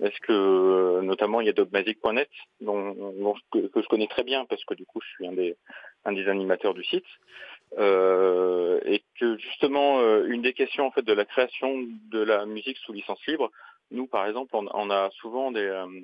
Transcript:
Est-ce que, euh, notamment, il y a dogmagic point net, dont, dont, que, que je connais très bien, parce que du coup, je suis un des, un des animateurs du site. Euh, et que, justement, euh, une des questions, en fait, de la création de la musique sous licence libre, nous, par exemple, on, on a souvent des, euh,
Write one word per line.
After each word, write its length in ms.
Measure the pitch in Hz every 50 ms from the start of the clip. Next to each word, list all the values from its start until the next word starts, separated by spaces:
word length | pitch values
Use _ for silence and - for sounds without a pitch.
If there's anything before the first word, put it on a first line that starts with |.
Est-ce 180 | - 101 - -
que, 120 | - -
euh, 720 | 110 101 95 95 95 92 92 95 95 92 92 90 90 90
notamment, 380 | 95 95 95 - 107 104 110 117
il 60 | 113
y 20 | 107
a 40 | 92
dogmagic 460 | 104 98 90 95 98 92 110 110 _
point 120 | - 113 110
net, 140 | 123 147 - - - - _ _ -
dont, 340 | - 107 101 101 98 101 98 101 101 98 95 98
dont, 160 | 101 104 104 101 - -
que, 160 | - 110 - 98
que 120 | - 117
je 80 | 107 -
connais 200 | 117 110 107 104
très 160 | - - 123
bien, 200 | 123 135 135 123
parce 200 | - 110 - -
que 100 | - 104
du 100 | - 92
coup, 160 | - - 110
je 80 | - -
suis 180 | - - 92
un 60 | 90
des, 240 | 92 92 90 85 85 _ _ - - - - - - _ -
un 80 | 101
des 160 | 101 95 95 98
animateurs 460 | 98 98 95 95 92 92 - 101 92
du 100 | 90 90
site. 220 | - - 185 - - - _ _ _ - - - - - - _ - - -
Euh, 1000 | 104 101 95 92 95 95 92 92 95 92 90 90 92 92 90 90 87 87 90 - -
et 200 | - 101 104 _ _ _ -
que, 200 | 120 117 113 107
justement, 640 | - - - - 151 143 139 143 143 143 139 131
euh, 260 | 120 113 110 107 - 104
une 140 | 120 120
des 100 | 117 127
questions, 340 | 127 - 135 - - - 143
en 40 | 131
fait, 120 | - 139
de 120 | 120 110 104
la 100 | 104 104
création 580 | - - 131 127 120 - - 131 131 135 131 123 117 113 110 110 110
de 80 | 110 110
la 260 | 107 110 107 101 104
musique 340 | 107 107 107 - 131 131 -
sous 140 | - -
licence 320 | 110 101 - - 101 - -
libre, 240 | - 156 147 123 107 _ - - - - _ _ -
nous, 160 | - 123 131
par 200 | 131 - 104 95
exemple, 280 | 104 107 123 135 127 -
on, 120 | 110 101 101 -
on 160 | 104 104 101
a 180 | 101 98 98 98 - -
souvent 300 | - 113 117 127 135 131
des, 100 | 120 110
euh, 260 | 101 98 95 95 92 90 92 92